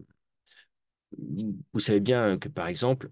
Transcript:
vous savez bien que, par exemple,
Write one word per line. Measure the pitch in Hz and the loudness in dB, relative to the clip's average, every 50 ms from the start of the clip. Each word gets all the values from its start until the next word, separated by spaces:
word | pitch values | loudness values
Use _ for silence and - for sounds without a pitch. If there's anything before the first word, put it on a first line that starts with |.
| - - _ _ _ _ _ _ _ _ _ - - _ _ _ _ _ _ _ _ _ - | -16 -20 _ _ _ _ _ _ _ _ _ -20 -20 _ _ _ _ _ _ _ _ _ -14
vous | - - - 78 98 110 107 98 - - - - 110 | -12 -10 -8 -6 -4 -4 -6 -6 -8 -8 -6 -4 -2
savez | - - 107 101 | 2 4 4 4
bien | 101 117 127 120 113 104 92 - | 4 4 4 4 4 2 2 0
que, | - 78 | -2 -6
par | - 92 85 | -6 -4 -4
exemple, | 87 87 - 123 127 135 131 - - | -4 -2 0 0 0 0 0 -4 -8